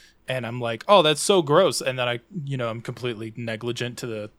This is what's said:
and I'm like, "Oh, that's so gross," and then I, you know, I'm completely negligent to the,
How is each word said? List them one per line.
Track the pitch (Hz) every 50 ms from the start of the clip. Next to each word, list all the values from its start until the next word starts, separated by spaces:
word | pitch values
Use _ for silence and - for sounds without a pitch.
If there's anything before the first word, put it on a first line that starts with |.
| - _ _ _ _
and | - 131 131 117
I'm | 113 117 123
like, | 120 117 113 113 -
"Oh, | - 208 190
that's | 156 151 156 143
so | - - 202 190
gross," | 160 139 147 175 196 160 127 -
and | 160 135 127 127
then | 123
I, | 123 120 120 _ - 202 185 139
you | 139 139
know, | 123 120 113
I'm | 110 117
completely | - - 123 - 123 123 117 104 113 113 113
negligent | 120 117 113 113 110 117 120 117 - 120 123 120 -
to | -
the, | 120 110 107 104 107 _